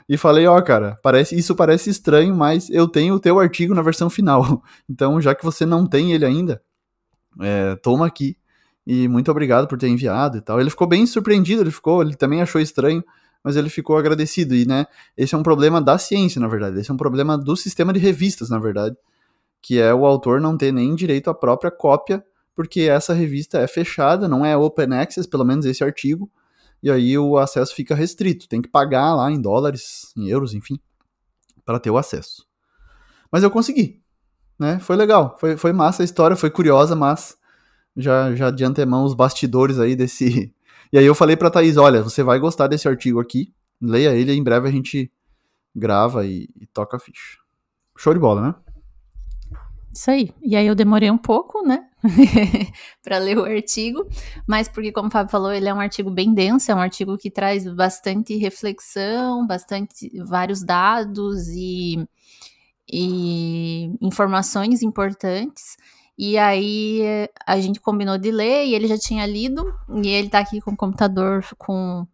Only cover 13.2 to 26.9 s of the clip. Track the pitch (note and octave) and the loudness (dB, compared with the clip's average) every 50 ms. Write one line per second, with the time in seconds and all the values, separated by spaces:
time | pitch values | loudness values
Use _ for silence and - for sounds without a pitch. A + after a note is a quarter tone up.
13.2 | _ _ _ _ - C#3+ C#3+ D3 D3 D3+ - - D3 - D#3 D#3 D3 D3+ D#3 D3+ | _ _ _ _ -6 -4 -2 -2 -2 -2 -4 -8 -4 0 0 2 2 2 0 0
14.2 | D3+ D3+ - - F3 C#3 B2+ B2 A#2+ A#2+ C3 C3+ D3 - _ _ - _ _ - | -2 -4 -2 -2 -2 0 2 2 2 2 0 -2 -2 -4 _ _ -20 _ _ -4
15.2 | A#2+ C3+ - D#3 D#3 E3 D#3 C#3+ C#3+ D#3 E3 E3+ D3 C3+ C#3+ F3+ - - G3+ G3+ | -4 -2 0 0 2 2 2 4 4 4 4 4 4 4 2 2 2 -2 0 0
16.2 | G3 F3+ - C3 A#2+ A2 A2+ G#2+ G#2 G2 F#2+ G2 G#2 - C#3 C3 D3+ C#3+ B2 C3+ | 0 0 0 -2 -4 -2 -2 -2 -4 -4 -4 -6 -6 -4 -4 -4 -2 -2 0 0
17.2 | C#3+ D3+ D3+ D3 C#3+ C3+ D#3 F#3 - G3+ - - E3+ F3+ F#3+ G3 F3 G3 F#3 C#3 | 0 0 0 -2 -2 -2 -4 -4 -4 -6 -2 -2 0 0 2 2 2 2 2 2
18.2 | F3 G3+ G3 - A#2 A2+ A#2+ A2 G#2+ A2 G2 G2+ G#2 A2 A#2+ - _ _ _ _ | 0 -2 -2 -4 -6 -4 -4 -2 -2 -2 -2 -2 -2 -4 -4 -8 _ _ _ _
19.2 | _ _ _ _ _ _ _ _ _ - B2 A#2+ A2+ A2+ A#2+ B2+ C#3 C#3+ C#3 C3+ | _ _ _ _ _ _ _ _ _ -2 2 4 4 4 4 4 4 4 4 4
20.2 | C3+ B2+ A#2+ C#3 D#3 D#3 D#3+ D3+ C#3+ C3+ C3+ B2+ A#2+ C3+ D#3+ D#3+ F#3 E3+ C#3+ C#3 | 2 0 0 2 2 0 -2 0 0 0 0 0 0 -2 -2 -2 -2 -2 -2 -2
21.2 | C#3+ - D#3+ - - B2 B2 C3 - F3 F3 - - D3+ C#3 C#3+ - - F3+ G3+ | -2 -4 -4 -2 0 0 0 0 0 -6 -6 -2 2 2 2 2 2 -2 -6 -6
22.2 | - _ _ _ _ _ _ - E3 D#3+ - F#3 D#3+ D#3 C#3 D3 - - F3 E3+ | -6 _ _ _ _ _ _ -10 -8 -6 -2 0 2 2 2 2 2 0 -2 0
23.2 | E3+ D3+ C#3 C#3+ D#3 - - D#3+ B2 C3 - - E3+ - - - D3 C#3 E3+ F#3+ | 0 -2 -4 -6 -8 -4 -2 -2 -2 -2 -2 -4 -4 -4 -2 0 2 2 2 2
24.2 | G3+ F3 C#3+ B2+ D3 D3+ D3+ C#3+ D3+ D#3 D3+ - D3 B2+ C3 B2+ C#3+ - - - | 0 0 0 0 2 2 2 2 2 0 0 0 -2 -2 0 -2 -2 -4 -4 -8
25.2 | F3+ - - C#3+ B2+ B2 C3 D3 D3+ C3 C3 - C#3+ C#3 D3 - - C#3 D3+ E3+ | -8 -4 -2 0 0 2 2 0 0 -2 -2 -2 -2 -4 -4 -4 -4 -4 -4 -4
26.2 | G3 G3 _ _ _ _ _ _ _ _ _ _ - C#3+ | -6 -12 _ _ _ _ _ _ _ _ _ _ -2 0